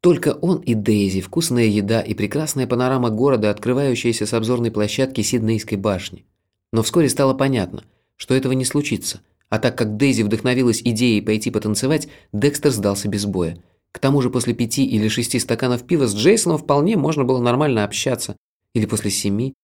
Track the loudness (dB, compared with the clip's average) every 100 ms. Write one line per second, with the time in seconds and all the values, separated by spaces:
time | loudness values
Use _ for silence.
0 | 4 4 2 0 0 0 0 0 2 2
1 | 2 0 -2 -2 0 2 4 2 2 0
2 | -2 -4 -2 -2 -4 -4 -2 0 0 0
3 | 0 2 2 2 2 0 -2 0 0 0
4 | 0 -2 -2 -2 0 0 0 0 -2 0
5 | -2 -2 -2 0 0 -2 -2 -4 -2 -2
6 | -6 -16 _ _ _ _ _ -2 0 2
7 | 2 2 0 2 0 0 -2 -6 -18 _
8 | _ _ 0 0 2 -2 0 -2 -2 -4
9 | -6 -12 _ _ _ -2 0 0 -4 0
10 | 2 2 0 0 0 2 2 2 0 0
11 | 2 2 2 -2 0 -2 -2 -2 0 -2
12 | -4 -18 _ 0 0 2 0 2 0 0
13 | -2 -4 -2 -2 -2 -6 _ _ _ -4
14 | 0 2 2 0 -2 -2 -2 0 0 2
15 | 0 0 -2 -2 -2 -2 0 -2 0 0
16 | 0 2 4 4 2 -2 0 2 2 2
17 | 0 0 2 2 2 2 2 0 -2 -2
18 | -4 -4 -6 -12 _ _ _ -2 -2 -2
19 | -2 -4 -2 -2 -4 -8